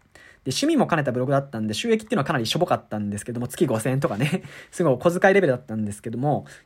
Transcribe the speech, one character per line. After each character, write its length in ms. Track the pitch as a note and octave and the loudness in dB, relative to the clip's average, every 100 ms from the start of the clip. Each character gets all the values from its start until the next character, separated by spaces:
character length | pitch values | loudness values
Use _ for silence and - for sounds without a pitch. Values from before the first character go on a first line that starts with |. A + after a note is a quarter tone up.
| _ - - - | _ -20 -20 -10
で、 80 | - | -6
趣 160 | - C#4+ | -2 2
味 100 | D#4 | 2
も 80 | D#3 | 2
兼 100 | E3 | 2
ね 60 | |
た 80 | C#3+ | 0
ブ 80 | B2 | -2
ロ 60 | C3 | 0
グ 60 | |
だ 80 | C#3 | 0
っ 100 | C#3+ | -2
た 100 | A2+ | -6
ん 80 | A2 | -4
で、 60 | |
収 160 | G#2+ A#3+ | -4 0
益 140 | A3 | 0
っ 20 | A3 | 0
て 80 | |
い 20 | D#3 | -2
う 20 | |
の 20 | |
は 60 | C#3 | 0
か 80 | |
な 60 | C3+ | -2
り 60 | A2+ | 0
し 100 | D#3 | 0
ょ 40 | |
ぼ 80 | F3 | 2
か 80 | A#2+ | 0
っ 120 | - | -2
た 120 | G#2+ | -6
ん 100 | G#2 | -4
で 80 | G2+ | -6
す 80 | - | -8
け 60 | |
ど 80 | A#2+ | -6
も、 80 | A#2+ | -6
月 180 | - D#3 | 0 0
五 140 | A2 | 2
千 140 | C3 | 0
円 60 | C3 | 0
と 80 | D#3+ | -2
か 100 | G2+ | -2
ね、 260 | D3 F#3 - - | -2 -2 -6 -20
<laughs> 120 | - | -12
す 140 | - | -2
ご 80 | E3 | 2
い 20 | |
お 40 | B2 | 4
小 220 | F3 F3+ | 2 4
遣 120 | G3 | 6
い 20 | |
レ 80 | F#3+ | 6
ベ 60 | F3 | 4
ル 60 | |
だ 40 | B2 | 0
っ 80 | - | -2
た 100 | A2 | -6
ん 80 | |
で 80 | G#2 | -4
す 100 | G2+ | -6
け 80 | A#2+ | -8
ど 80 | A#2 | -4
も、 260 | C#3+ A2+ - - | -2 -2 -4 -18